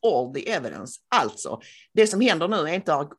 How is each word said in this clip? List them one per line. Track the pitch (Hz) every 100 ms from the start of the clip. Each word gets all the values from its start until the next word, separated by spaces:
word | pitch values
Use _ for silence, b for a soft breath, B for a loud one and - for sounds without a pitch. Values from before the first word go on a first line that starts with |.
all | 226 143 127
the | 135 -
evidence." | 202 117 78 113 - _ 240
Alltså, | 117 - - - B B B
det | - 214
som | 196
händer | 240 175 170
nu | 214
är | 151
inte | 202 190
or-, | 147 143